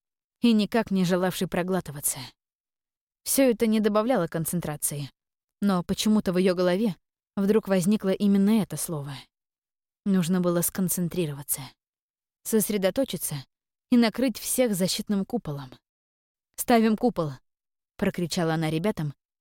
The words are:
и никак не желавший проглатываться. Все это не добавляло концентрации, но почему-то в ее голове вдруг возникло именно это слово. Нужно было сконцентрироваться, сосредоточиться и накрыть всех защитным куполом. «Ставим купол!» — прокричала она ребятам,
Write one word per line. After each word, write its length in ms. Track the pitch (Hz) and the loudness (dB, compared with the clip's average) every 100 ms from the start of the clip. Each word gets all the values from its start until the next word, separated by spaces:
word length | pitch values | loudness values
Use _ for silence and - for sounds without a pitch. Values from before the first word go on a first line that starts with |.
| _ _ _ _ | _ _ _ _
и 120 | 240 | 2
никак 380 | 220 202 233 214 | 4 2 0 0
не 140 | 190 | 0
желавший 420 | 175 180 185 - 175 | 2 2 0 -2 -4
проглатываться. 720 | 185 175 185 170 147 - 139 120 - _ _ _ _ _ _ _ _ | -4 -2 -2 -4 -6 -6 -6 -10 -18 _ _ _ _ _ _ _ _
Все 280 | - - 269 | -4 2 4
это 160 | 220 226 | 4 2
не 140 | 220 | 2
добавляло 480 | 214 214 220 247 165 | 2 2 2 0 0
концентрации, 800 | 165 156 175 160 147 - 143 139 _ _ _ _ - | -4 -4 -4 -6 -6 -6 -6 -10 _ _ _ _ -4
но 220 | 202 180 | 0 0
почему-то 500 | - 190 214 214 202 | -2 -2 2 2 2
в 60 | 180 | 2
ее 160 | 190 | 2
голове 420 | 180 180 180 226 165 _ _ _ - | 2 2 2 0 -4 _ _ _ -2
вдруг 320 | 196 214 - | 2 2 2
возникло 420 | 190 175 214 190 | 0 2 0 0
именно 520 | 190 202 196 196 220 | 0 2 4 4 2
это 140 | 185 156 | 0 -6
слово. 360 | - 156 143 131 - _ _ _ _ _ _ _ 208 | -8 -8 -8 -12 -18 _ _ _ _ _ _ _ 0
Нужно 340 | 190 160 185 | 2 2 2
было 220 | 175 175 | 2 2
сконцентрироваться, 1000 | 165 - 180 - 170 180 160 143 147 - 127 - _ _ _ _ _ _ | 0 -2 -2 -2 -4 -2 -4 -4 -8 -8 -8 -18 _ _ _ _ _ _
сосредоточиться 1000 | - 220 - 208 185 220 269 185 - 147 - _ _ _ - | -2 0 0 0 0 0 -2 -4 -6 -8 -10 _ _ _ 0
и 60 | 240 | 4
накрыть 420 | 226 214 262 - | 4 2 -2 -2
всех 360 | - - 247 | -4 0 2
защитным 520 | 185 180 - - 202 190 | 2 0 -2 -2 -2 -2
куполом. 440 | 240 - 143 131 - _ _ _ _ _ _ _ - | -6 -6 -10 -12 -20 _ _ _ _ _ _ _ -6
«Ставим 400 | - 233 220 220 | 2 4 4 2
купол!» — 360 | 247 - 156 131 _ _ _ _ _ - | 0 0 -4 -6 _ _ _ _ _ -4
прокричала 580 | 202 - 170 - 165 | -4 -2 -4 -2 0
она 160 | 160 156 | 0 -2
ребятам, 420 | 160 202 214 151 - _ _ | -2 -2 -2 -6 -8 _ _